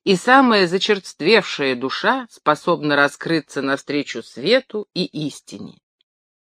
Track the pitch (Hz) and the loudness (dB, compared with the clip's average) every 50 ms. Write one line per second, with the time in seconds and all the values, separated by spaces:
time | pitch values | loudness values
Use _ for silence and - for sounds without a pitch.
0 | _ - 196 175 - 240 254 269 277 247 226 208 190 170 170 196 185 - 214 196 | _ 0 0 2 4 4 6 6 6 6 4 4 4 2 0 0 0 0 0 0
1 | - - - - 147 165 220 214 180 - - - 143 135 131 123 127 131 - - | -2 -6 -12 -4 2 4 4 4 2 0 -2 -2 -2 -2 -2 -2 -4 -6 -6 -2
2 | - 196 240 269 254 226 - - _ - 151 147 - - 175 147 147 151 143 143 | -2 -2 -2 -2 -4 -10 -16 -4 _ 0 0 0 0 -2 -2 0 0 0 2 2
3 | 143 139 - - - - 165 160 139 - - 143 135 135 139 135 - - 143 147 | 2 0 0 -4 -6 -4 -2 -4 -4 -6 -8 -6 -4 -4 -4 -4 -6 -6 -6 -4
4 | 135 - - 120 110 - - 110 123 165 226 269 - - - 214 202 - - 170 | -4 -6 -8 -12 -12 -12 -12 -8 -2 0 0 0 0 -4 -8 -10 -10 -8 -6 -6
5 | 180 - - - 151 143 - - - - - 101 101 - - _ _ _ _ _ | -6 -6 -6 -8 -8 -8 -8 -12 -16 -20 -18 -16 -16 -18 -18 _ _ _ _ _
6 | _ _ _ _ _ _ _ _ _ | _ _ _ _ _ _ _ _ _